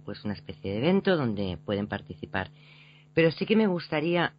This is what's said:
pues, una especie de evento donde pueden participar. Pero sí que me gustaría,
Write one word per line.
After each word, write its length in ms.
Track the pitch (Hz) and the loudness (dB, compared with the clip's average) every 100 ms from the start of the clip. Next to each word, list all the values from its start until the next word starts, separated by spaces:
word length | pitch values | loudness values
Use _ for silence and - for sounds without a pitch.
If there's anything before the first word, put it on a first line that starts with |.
pues, 180 | - 101 | -8 -8
una 100 | 104 | -8
especie 360 | 95 - - 98 | -8 -10 -10 -6
de 80 | 104 | -2
evento 380 | 156 190 196 170 | 2 2 2 2
donde 420 | 123 101 95 85 | 0 0 -4 -4
pueden 240 | - 101 104 | -4 -4 -2
participar. 600 | 101 - - - 95 95 - - - - - _ | -6 -8 -14 -8 -6 -6 -12 -20 -20 -20 -20 _
Pero 180 | - 165 | 4 4
sí 140 | - 196 | 2 2
que 100 | 220 | 4
me 100 | 214 | 4
gustaría, 680 | 175 - 151 160 175 160 | 0 -2 -2 0 2 0